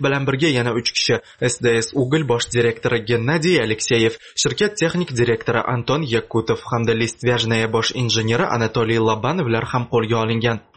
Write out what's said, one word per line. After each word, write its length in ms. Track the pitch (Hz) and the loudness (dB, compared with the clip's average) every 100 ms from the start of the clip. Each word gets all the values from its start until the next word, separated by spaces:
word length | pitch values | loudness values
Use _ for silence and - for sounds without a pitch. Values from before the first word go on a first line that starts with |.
bilan 200 | 139 139 127 | -2 0 0
birga 200 | 131 165 | 0 2
yana 240 | 123 120 117 | 2 0 0
uch 120 | 120 - | -2 -2
kishi, 200 | - 113 - - | 0 0 -2 -4
S 200 | 127 - | -2 0
D 20 | 123 113 113 | 2 2 0
S 60 | 143 | -2
Ugal 220 | 127 156 139 | 0 0 0
bosh 160 | 117 - | -2 0
direktori 440 | 120 117 113 - 120 107 | 2 2 0 -2 -2 0
Gennadiy 520 | 117 113 165 165 160 | 0 0 0 2 2
Alekseyev, 520 | 110 107 - 120 113 - - - | 2 -2 0 4 2 0 -10 -4
shirkat 320 | 143 - 208 202 | -2 0 -2 0
texnik 320 | 165 175 175 | -2 0 -2
direktori 480 | 120 120 113 - 113 - | 0 0 0 0 -2 0
Anton 280 | 123 120 139 143 | -2 0 -2 0
Yakutov 500 | 113 - 113 110 110 - | -2 0 -2 -2 -2 -2
hamda 260 | 117 113 113 | -2 0 0
Listvejnaya 720 | 113 - 120 120 113 113 113 113 | -2 -2 0 0 0 0 0 0
bosh 160 | 110 - | -2 -2
injeneri 460 | 120 110 110 120 190 117 | -2 0 0 0 0 0
Anatoliy 440 | 110 123 110 117 110 | 0 0 0 2 2
Labanovlar 600 | 110 123 180 127 113 117 | 0 -2 -2 0 0 0
ham 120 | 127 117 | -4 0
qo'lga 240 | 120 110 117 | 0 2 0
olingan. 380 | 113 113 117 110 - | 0 0 0 -2 -4